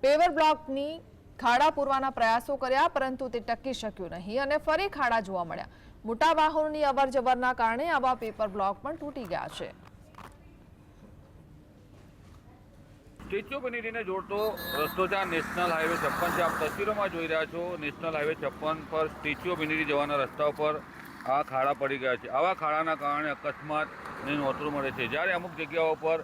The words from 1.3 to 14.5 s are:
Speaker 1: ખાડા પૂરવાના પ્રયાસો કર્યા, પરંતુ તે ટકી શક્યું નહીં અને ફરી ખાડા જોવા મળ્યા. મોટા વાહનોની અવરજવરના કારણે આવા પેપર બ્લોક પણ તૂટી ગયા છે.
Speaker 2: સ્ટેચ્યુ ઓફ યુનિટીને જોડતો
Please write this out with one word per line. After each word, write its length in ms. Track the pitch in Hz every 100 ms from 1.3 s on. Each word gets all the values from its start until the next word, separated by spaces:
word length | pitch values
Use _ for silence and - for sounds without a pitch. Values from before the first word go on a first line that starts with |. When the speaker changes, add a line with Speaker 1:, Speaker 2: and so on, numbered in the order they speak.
| -
Speaker 1:
ખાડા 320 | 247 240 302 311
પૂરવાના 400 | 277 269 269 247
પ્રયાસો 380 | 226 233 240 277
કર્યા, 260 | 262 262 339
પરંતુ 320 | 294 269 254 254
તે 60 | 240
ટકી 320 | 220 233 269
શક્યું 400 | 247 220 196 175
નહીં 260 | 165 185 233
અને 140 | 277 302
ફરી 240 | 294 311 392 294
ખાડા 240 | 254 226 190
જોવા 160 | 190
મળ્યા. 260 | 170 160 - - - - 214
મોટા 240 | 226 311 320
વાહનોની 420 | 311 311 311 302 285
અવરજવરના 640 | 269 269 262 247 254 254 247
કારણે 260 | 226 233 330
આવા 200 | 302 254 247
પેપર 260 | 226 208 214 196
બ્લોક 260 | 196 196
પણ 160 | 269 320
તૂટી 220 | 294 277 214
ગયા 180 | 160 123 -
છે. 100 | - - - - - - - - - - - - - - - - - - - - - - - - - - - - - - - - - - - -
Speaker 2:
સ્ટેચ્યુ 360 | - 196 208 277
ઓફ 60 | 247
યુનિટીને 340 | 233 226 226 190
જોડતો 320 | 190 185 202 214